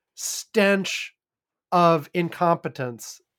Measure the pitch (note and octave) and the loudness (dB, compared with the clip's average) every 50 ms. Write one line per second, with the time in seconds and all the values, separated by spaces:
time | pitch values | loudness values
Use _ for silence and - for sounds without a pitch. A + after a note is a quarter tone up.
0 | _ _ _ - - - - - - _ - A3 G3 G3+ G3+ G3 F#3 - - - | _ _ _ -12 -10 -8 -8 -10 -10 _ 0 2 4 4 4 2 0 -4 -6 -8
1 | - - _ _ _ _ _ _ _ _ _ _ _ - F#3 F3 E3+ E3+ E3 D#3 | -8 -10 _ _ _ _ _ _ _ _ _ _ _ -2 2 4 6 6 4 2
2 | C#3 - - F3 E3+ E3 - - F3+ E3+ E3+ E3+ - D3+ - - B2+ B2 A#2 A2 | 0 -4 -4 -4 -4 -4 -2 0 2 2 2 0 -2 -10 -8 -6 -6 -6 -8 -10
3 | - - - - _ _ _ | -14 -18 -20 -20 _ _ _